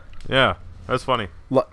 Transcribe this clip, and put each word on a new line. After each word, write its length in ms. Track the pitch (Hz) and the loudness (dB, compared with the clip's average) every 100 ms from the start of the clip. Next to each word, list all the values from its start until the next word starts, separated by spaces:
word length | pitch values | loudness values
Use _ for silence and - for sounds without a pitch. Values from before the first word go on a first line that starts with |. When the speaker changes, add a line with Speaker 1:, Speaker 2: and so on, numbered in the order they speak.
| - - - | -14 -10 0
Speaker 1:
Yeah, 280 | 131 117 87 - - - | 4 4 2 -8 -14 -4
that's 180 | 127 | -2
funny. 240 | - 123 98 - - | 0 -2 -2 -10 0
Speaker 2:
L-, 160 | 131 - | 0 0